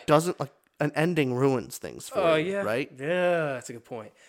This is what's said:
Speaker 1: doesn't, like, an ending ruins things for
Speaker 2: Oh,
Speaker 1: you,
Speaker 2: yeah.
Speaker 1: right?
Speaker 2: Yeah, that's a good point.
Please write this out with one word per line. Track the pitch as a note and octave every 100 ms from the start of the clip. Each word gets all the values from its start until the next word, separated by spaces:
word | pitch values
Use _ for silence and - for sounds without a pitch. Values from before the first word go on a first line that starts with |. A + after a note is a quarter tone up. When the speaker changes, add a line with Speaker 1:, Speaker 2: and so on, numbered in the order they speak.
| -
Speaker 1:
doesn't, | D3+ E3+ -
like, | C3+ _ _ -
an | D3+ D3
ending | E3 E3 C3
ruins | B2 C3+ C3 F#2+ -
things | D#2 A#1+ -
for | -
Speaker 2:
Oh, | F3 D#3
Speaker 1:
you, | E3+
Speaker 2:
yeah. | G3+
Speaker 1:
right? | F#3+ A#2+ C#3+ C3
Speaker 2:
Yeah, | C#3 F3+ F3+ F3 D3+
that's | B2+ -
a |
good | A#2+ -
point. | A#2+ G#2+ -